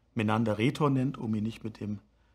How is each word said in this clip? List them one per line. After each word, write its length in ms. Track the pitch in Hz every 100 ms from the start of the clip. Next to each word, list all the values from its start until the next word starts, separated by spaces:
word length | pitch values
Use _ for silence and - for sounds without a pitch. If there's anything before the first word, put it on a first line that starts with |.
| _ 117
Menander 420 | 107 110 113 104
Rhetor 320 | 120 143 147
nennt, 280 | 135 127 -
um 180 | 117 107
ihn 80 |
nicht 200 | 110 -
mit 160 | 110 -
dem, 200 | 104 104 - _ _